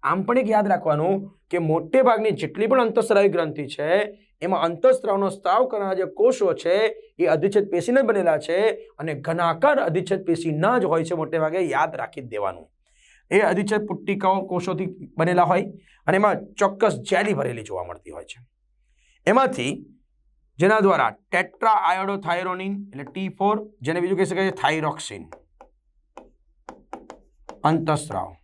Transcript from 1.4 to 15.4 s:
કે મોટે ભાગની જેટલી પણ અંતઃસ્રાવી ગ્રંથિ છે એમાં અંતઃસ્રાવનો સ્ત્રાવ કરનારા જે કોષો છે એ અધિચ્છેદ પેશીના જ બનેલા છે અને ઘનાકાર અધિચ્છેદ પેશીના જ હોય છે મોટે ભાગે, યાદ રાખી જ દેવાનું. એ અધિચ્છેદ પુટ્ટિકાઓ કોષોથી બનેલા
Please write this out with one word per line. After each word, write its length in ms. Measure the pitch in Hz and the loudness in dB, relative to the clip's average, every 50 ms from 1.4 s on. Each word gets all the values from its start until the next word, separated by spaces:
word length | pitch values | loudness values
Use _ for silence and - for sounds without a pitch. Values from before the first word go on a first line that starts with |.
| _ _ | _ _
કે 80 | - 175 | -2 -2
મોટે 440 | 170 156 156 170 160 160 - 262 | 0 2 0 0 0 2 4 4
ભાગની 280 | 262 247 233 214 214 220 | 6 6 4 4 2 0
જેટલી 360 | 185 131 160 151 - 190 214 | -2 -2 -6 -8 -4 -2 0
પણ 140 | 220 262 262 | 2 4 4
અંતઃસ્રાવી 480 | 240 226 226 233 202 - 220 202 202 196 | 2 2 2 0 2 4 4 4 4 4
ગ્રંથિ 380 | 165 175 165 156 151 151 143 | 2 2 -2 -2 -4 -8 -10
છે 520 | 139 - - 147 156 175 202 208 208 208 - _ _ _ _ | -10 -8 -6 0 2 2 2 2 -2 -6 -16 _ _ _ _
એમાં 200 | - 180 190 160 | -4 -2 0 0
અંતઃસ્રાવનો 680 | 151 170 170 - - 262 254 262 - 214 196 196 196 190 | 0 -2 -2 2 4 4 4 4 2 -2 0 0 0 -2
સ્ત્રાવ 400 | 196 196 _ 180 185 220 254 254 | -4 -4 _ 0 2 2 2 0
કરનારા 260 | 233 208 202 190 190 | 0 -4 -2 -2 -2
જે 100 | 185 185 | -2 -4
કોષો 500 | 170 - - 208 247 254 - 208 180 160 | -4 -2 2 2 2 4 4 2 0 0
છે 420 | - - 165 175 202 220 214 220 - - _ _ - | 0 0 0 2 2 2 0 -2 -6 -18 _ _ -2
એ 80 | 165 | 2
અધિચ્છેદ 440 | 202 202 180 151 202 202 214 202 202 | 2 2 2 0 2 2 2 0 2
પેશીના 300 | - 175 - - 240 269 | -2 -2 0 2 2 2
જ 40 | 269 | 4
બનેલા 340 | 220 226 202 180 170 156 151 | 4 2 2 2 2 0 0
છે 500 | 151 - 165 180 214 226 - - - - _ _ | -2 -2 0 2 2 2 0 -2 -10 -20 _ _
અને 160 | 147 165 147 | -8 -8 -8
ઘનાકાર 640 | 131 135 175 165 170 175 165 160 165 - 285 294 262 | -6 -6 -4 -2 0 0 -2 0 2 2 4 4 4
અધિચ્છેદ 460 | 220 175 156 185 190 - 196 196 196 | 0 0 -2 -2 -2 -2 -4 -4 0
પેશીના 540 | - 170 165 165 165 156 151 165 208 247 254 | -2 -2 0 0 -4 -2 0 2 2 2 2
જ 60 | - | 2
હોય 200 | 165 156 165 160 | 2 0 0 0
છે 100 | 165 180 | -2 -4
મોટે 240 | 160 156 156 156 165 | -4 -4 -4 -2 -2
ભાગે, 200 | 156 156 160 190 | -2 0 0 -2
યાદ 380 | 180 156 131 139 156 165 - | -2 0 0 0 0 -2 -2
રાખી 240 | - 120 - - - | -8 -10 -8 -10 -14
જ 80 | 131 117 | -14 -8
દેવાનું. 420 | 107 104 101 95 87 85 80 _ _ _ _ _ _ _ _ _ _ _ _ _ | -6 -4 -4 -4 -6 -8 -18 _ _ _ _ _ _ _ _ _ _ _ _ _
એ 100 | 170 196 | 2 2
અધિચ્છેદ 460 | 214 165 180 185 208 202 214 214 208 | 4 4 2 0 -2 -2 -2 -2 -2
પુટ્ટિકાઓ 600 | 208 185 - - - 196 196 196 190 190 196 190 | -4 -10 -8 -4 -6 -4 0 0 0 0 0 -2
કોષોથી 680 | - 180 180 175 190 180 156 190 190 - - - - _ - | -4 -6 -4 -4 -4 -6 -4 -6 -8 -8 -12 -18 -14 _ -2
બનેલા 240 | 165 175 180 180 | 0 2 4 4